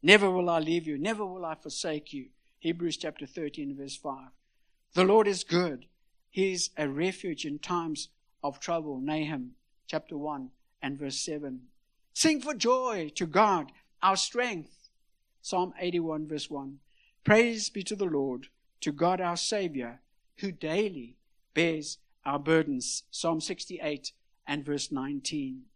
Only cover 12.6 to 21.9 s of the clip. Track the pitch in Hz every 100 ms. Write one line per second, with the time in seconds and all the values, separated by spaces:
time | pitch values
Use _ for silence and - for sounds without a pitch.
12.6 | 226 254 254 214 156 - 170 180 214 185
13.6 | 143 - _ _ 185 190 - 233 247 190
14.6 | 143 _ _ _ _ _ _ _ - 185
15.6 | 180 - 180 175 160 156 156 151 - 143
16.6 | 135 139 _ _ _ _ - 214 240 226
17.6 | 208 202 180 208 190 147 135 123 - _
18.6 | _ _ - 143 170 185 180 170 - 214
19.6 | 185 139 120 120 _ _ _ - 196 160
20.6 | 156 170 214 170 117 - _ _ _ -
21.6 | 170 160 147